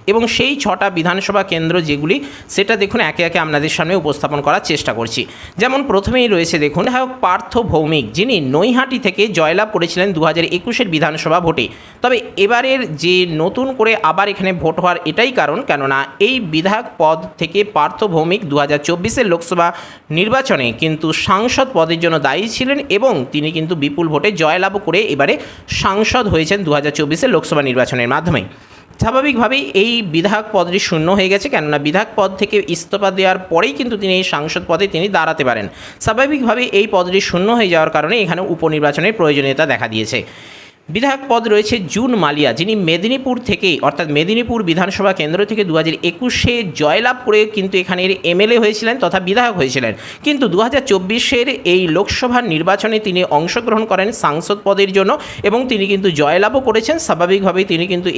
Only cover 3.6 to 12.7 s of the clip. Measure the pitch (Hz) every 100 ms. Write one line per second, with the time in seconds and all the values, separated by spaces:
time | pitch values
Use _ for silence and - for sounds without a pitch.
3.6 | 156 - 160 190 156 139 139 143 143 180
4.6 | - 151 - 110 117 127 - - - -
5.6 | 247 269 277 196 208 254 240 185 165 165
6.6 | 147 156 233 247 262 262 185 185 - 240
7.6 | 208 160 151 156 107 127 240 202 131 147
8.6 | 226 247 262 247 190 180 214 165 156 180
9.6 | 214 202 175 180 202 160 156 165 165 175
10.6 | 240 233 208 156 160 156 165 170 170 147
11.6 | 110 - - - 247 254 - - 202 240
12.6 | 262